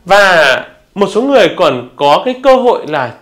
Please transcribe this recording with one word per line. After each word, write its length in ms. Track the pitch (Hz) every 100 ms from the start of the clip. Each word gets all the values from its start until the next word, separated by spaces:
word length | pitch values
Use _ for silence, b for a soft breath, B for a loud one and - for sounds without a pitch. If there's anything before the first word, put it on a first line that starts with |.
Và 600 | 175 196 196 170 143 120 - _ _
một 140 | - 196
số 80 | 208
người 260 | 269 262 180 -
còn 320 | 170 127 123 -
có 260 | 143 156
cái 100 | - 220
cơ 140 | 269 254
hội 300 | 240 208 151
là 240 | 151 127 -